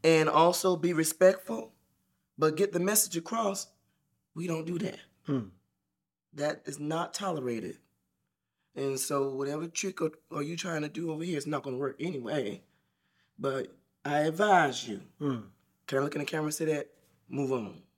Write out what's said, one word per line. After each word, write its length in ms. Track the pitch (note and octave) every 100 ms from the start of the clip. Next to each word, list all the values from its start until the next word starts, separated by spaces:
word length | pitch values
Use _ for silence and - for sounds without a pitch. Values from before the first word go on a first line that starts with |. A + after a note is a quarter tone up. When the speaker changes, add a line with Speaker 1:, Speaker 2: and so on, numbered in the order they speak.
Speaker 1:
and 260 | D#3+ D#3+ D#3
also 460 | D3+ E3+ F3 F#3
be 180 | F3 F3
respectful, 800 | D#3 D#3+ - F#3 F#3 - A3+ A3+ _ _ _ _ _ _ -
but 180 | D#3 D#3
get 140 | G3+
the 60 | F3
message 380 | F#3 G#3+ - E3
across. 500 | E3 A3+ G#3 G3 - _ _ _ _ _ _
We 120 | - F3
don't 180 | D#3+
do 120 | D#3+ F3
that. 200 | G#3+ - - _
Speaker 2:
Hmm. 140 | - C3+ G2 - _ _ _ _ _ _ _
Speaker 1:
That 280 | D3+ D3 -
is 140 | - C#3
not 340 | D3 D#3+ -
tolerated. 640 | - G3+ D#3+ B2+ A#2 G#2+ - _ _ _ _ _ _ _ _ _
And 240 | C3+ C#3 C3+
so 340 | - C#3+ C#3
whatever 340 | C3+ C#3 D3+ E3
trick 340 | - G3 -
or, 100 | D#3 - _
or 140 | D#3
you 120 | D3
trying 280 | E3 F#3 D#3+
to 60 | D3
do 220 | D#3 E3
over 120 | D#3
here, 140 | F3 D3+
it's 100 | D3
not 160 | D3
gonna 140 | C3+ B2+
work 180 | C#3 -
anyway. 600 | E3 C#3+ A#2 D3 G#2 G2 _ _ _ _ _ _ _ -
But 280 | C3+ C3+ - - _ _
I 140 | C#3+ D3
advise 680 | D#3 D#3+ G#3 F#3 C#3+ A#2+ A#2
you. 140 | G2 - _
Speaker 2:
Hmm. 180 | D3 B2 G2 _ _ _ -
Speaker 1:
Can 120 | C3+
I 20 |
look 140 | C#3+
in 40 | D3
the 60 |
camera 200 | C#3+ D#3 D3+
and 60 |
say 120 | D3+
that? 240 | D#3 D3 C#3+ _ _ _ _
Move 220 | C3 C3+
on. 280 | C3 G2+ E2 _